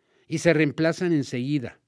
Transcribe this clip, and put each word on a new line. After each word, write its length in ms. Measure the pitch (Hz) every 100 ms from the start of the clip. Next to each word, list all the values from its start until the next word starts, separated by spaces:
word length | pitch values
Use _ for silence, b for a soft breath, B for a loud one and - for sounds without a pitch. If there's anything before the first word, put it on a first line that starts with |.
| _ _ _
y 120 | 160
se 140 | 170
reemplazan 600 | 151 151 123 160 151 180
enseguida. 640 | 160 123 127 127 147 117 -